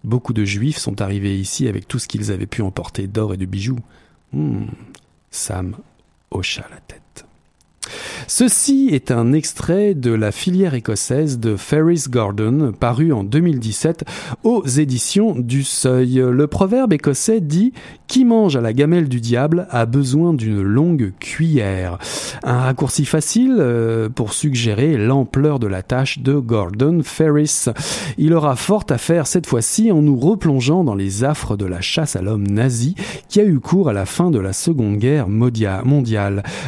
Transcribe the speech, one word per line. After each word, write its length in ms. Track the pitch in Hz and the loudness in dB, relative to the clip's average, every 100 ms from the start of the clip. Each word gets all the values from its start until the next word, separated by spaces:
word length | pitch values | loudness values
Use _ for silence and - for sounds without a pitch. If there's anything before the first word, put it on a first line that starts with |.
Beaucoup 300 | 113 123 - | -2 -4 -2
de 140 | 113 101 | -2 0
Juifs 320 | 101 131 151 | 0 -2 -2
sont 240 | - 98 | -6 -6
arrivés 360 | 98 101 101 98 | -4 -4 -2 -4
ici 300 | 95 - 127 | -4 -4 -2
avec 180 | 101 - | -4 -6
tout 120 | 120 | -8
ce 100 | - | -6
qu'ils 240 | 107 107 | -6 -4
avaient 140 | 95 101 | -6 -6
pu 160 | - | -4
emporter 440 | 98 95 85 - 98 | -4 -4 -8 -8 -6
d'or 280 | 107 107 | -4 -4
et 20 | 95 | -4
de 80 | |
bijoux. 320 | 92 95 104 127 - _ _ _ _ | -6 -6 -4 -6 -8 _ _ _ _
Hmm. 300 | 135 151 107 107 113 - - _ _ _ | -4 -4 -4 -6 -12 -18 -20 _ _ _
Sam 460 | - - 92 92 - - _ _ _ _ | -10 -8 -6 -8 -10 -18 _ _ _ _
hocha 340 | - 92 - - | -8 -6 -8 -12
la 100 | - | -20
tête. 460 | _ - _ - - _ _ _ _ _ - - - - - | _ -20 _ -20 -20 _ _ _ _ _ -16 -14 -14 -14 -6
Ceci 600 | - 247 - - 269 269 | 2 2 2 2 2 4
est 180 | 143 - | 0 0
un 220 | 120 117 | 0 4
extrait 640 | 151 143 - - 180 208 | 2 0 -8 -2 2 2
de 180 | 165 120 | 0 0
La 180 | 113 107 | 0 0
filière 440 | - - 180 190 | -2 0 2 2
écossaise 640 | 131 113 104 - 127 156 123 | 0 -4 -4 -2 0 0 0
de 180 | 113 101 | -2 -2
Ferris 480 | - 147 160 175 135 | 0 2 4 2 0
Gordon, 640 | 123 104 101 110 139 143 98 | 0 0 0 0 2 0 0
paru 340 | 120 113 165 | -2 2 2
en 120 | 123 | 2
deux 160 | 98 143 | 0 2
mille 180 | 175 135 | 2 0
dix-sept 460 | 113 104 156 170 - - - - | -2 -2 -2 -2 -8 -12 -12 -2
aux 200 | 220 233 | 0 0
éditions 680 | 139 127 151 123 - 196 220 | 2 0 2 0 0 2 2
du 300 | 147 120 135 | 0 -2 -2
Seuil. 580 | 139 - 131 127 127 127 127 | -2 -2 0 2 2 2 4
Le 160 | 123 147 | 4 2
proverbe 460 | - 190 240 262 | 2 2 2 2
écossais 480 | 156 - 135 - 226 | 2 2 0 0 0
dit : « 320 | 156 160 233 - - - - | 2 2 0 -2 -20 -20 -4
Qui 180 | 262 | 2
mange 300 | 247 226 208 | 4 6 4
à 60 | 135 | 2
la 120 | 117 | 0
gamelle 360 | 120 147 175 151 | 2 4 4 2
du 120 | 123 | -2
diable 460 | 117 120 147 170 175 | 0 0 2 0 0
a 160 | 120 117 | -2 0
besoin 480 | 131 135 143 170 | 0 2 2 2
d'une 260 | 151 110 104 | 2 0 0
longue 520 | 98 113 165 160 104 - | 2 2 2 2 0 -4
cuillère. » 800 | - - 165 147 101 95 90 87 - - - - | -12 -2 2 2 0 -2 -4 -6 -8 -10 -10 -8
Un 160 | - 123 | -2 0
raccourci 440 | 127 131 135 - | 0 0 -2 -2
facile, 520 | 143 160 - 226 262 247 | 0 0 0 2 2 2
euh, 500 | 131 117 113 113 110 | 2 0 0 0 -2
pour 260 | 123 110 | -4 -6
suggérer 600 | - 151 127 117 104 147 143 | -2 -2 0 0 0 2 2
l'ampleur 640 | 107 139 127 131 151 139 | 2 2 0 2 2 0
de 80 | 110 | -2
la 160 | 95 | -4
tâche 380 | - 127 139 147 | -2 -2 -2 -2
de 140 | 127 | 0
Gordon 680 | 143 117 113 90 104 139 175 | 0 0 -2 -2 0 2 2
Ferris. 640 | 143 - 160 147 151 - - 110 - - 180 117 | -2 0 2 2 2 0 -2 -4 -6 -8 -8 0
Il 160 | 151 | 2
aura 200 | 165 151 | 4 2
fort 300 | 127 - 208 - | -2 0 -2 0
à 80 | 131 | -4
faire 280 | - 170 139 | 2 0 2
cette 200 | 180 - | -2 0
fois-ci 440 | 120 117 - 220 | -2 0 2 4
en 120 | 165 | 4
nous 160 | 147 131 | 4 4
replongeant 680 | 143 214 165 139 123 175 | 2 2 2 2 2 2
dans 100 | 160 | 2
les 300 | 101 98 98 | 0 -2 0
affres 320 | 131 151 - 101 | 0 -2 -4 -4
de 100 | 95 | -2
la 140 | 90 | -4
chasse 340 | 90 - 156 | -4 -2 -2
à 80 | 98 | -2
l'homme 240 | 95 110 101 | -2 -2 0
nazi 480 | 101 131 117 127 185 - - - | 2 2 0 -2 -4 -8 -10 -2
qui 120 | 208 | 2
a 40 | |
eu 140 | 208 147 | 4 2
cours 300 | - 185 165 | 2 2 2
à 40 | |
la 140 | 101 95 | 0 -4
fin 240 | - 175 | 0 2
de 80 | 131 | 2
la 140 | 95 | 0
Seconde 460 | 95 - 156 107 104 | -2 -2 0 0 2
Guerre 300 | 120 151 98 | 2 0 0
modia-, 540 | 107 123 113 104 95 | 0 0 0 -2 0
mondiale. 600 | 120 147 120 110 101 101 - - | 2 2 2 0 0 -2 -6 -8